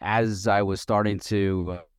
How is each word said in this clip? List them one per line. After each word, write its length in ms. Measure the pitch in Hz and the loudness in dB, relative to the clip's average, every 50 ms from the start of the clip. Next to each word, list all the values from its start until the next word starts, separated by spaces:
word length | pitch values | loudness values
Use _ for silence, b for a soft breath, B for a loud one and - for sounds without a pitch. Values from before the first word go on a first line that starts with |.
| - | -4
as 440 | 92 107 113 113 110 104 95 95 | -2 0 2 2 0 -2 -2 0
I 140 | 113 101 101 | 2 2 2
was 220 | 101 98 95 92 - | 2 2 -2 -4 -2
starting 360 | - 110 104 107 104 104 90 | 0 0 2 2 2 0 -2
to, 580 | - - 110 101 98 95 95 92 87 87 90 87 82 _ _ | -4 -2 0 0 2 2 0 0 -2 -4 -6 -10 -12 _ _